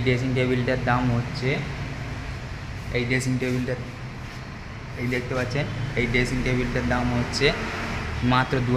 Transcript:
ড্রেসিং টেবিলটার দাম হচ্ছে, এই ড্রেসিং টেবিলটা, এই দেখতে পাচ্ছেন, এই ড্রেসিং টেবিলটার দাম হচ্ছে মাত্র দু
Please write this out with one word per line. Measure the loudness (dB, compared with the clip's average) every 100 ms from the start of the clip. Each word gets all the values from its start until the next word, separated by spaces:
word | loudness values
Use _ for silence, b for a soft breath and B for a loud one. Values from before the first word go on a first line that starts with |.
ড্রেসিং | 4 2 2 2
টেবিলটার | 2 2 2 0 2
দাম | 4 4 2
হচ্ছে, | 0 -2 0 0 -2 -4 -6 -6 -8 -8 -8 -8 -8 -8 -8 -8 -4 -2
এই | 2
ড্রেসিং | 2 2 0
টেবিলটা, | 2 0 0 -4 -6 -10 -10 -10 -10 -10 -12 -12 -12 -12 -10 -6
এই | -2
দেখতে | 0 0 0
পাচ্ছেন, | 0 0 -2 -2 -2 0
এই | 2
ড্রেসিং | 2 2 2 2
টেবিলটার | 2 2 0 2
দাম | 2 2 2
হচ্ছে | 0 2 2 2 -2 -4 -4 -4 -4 0 4
মাত্র | 4 4 2
দু | 4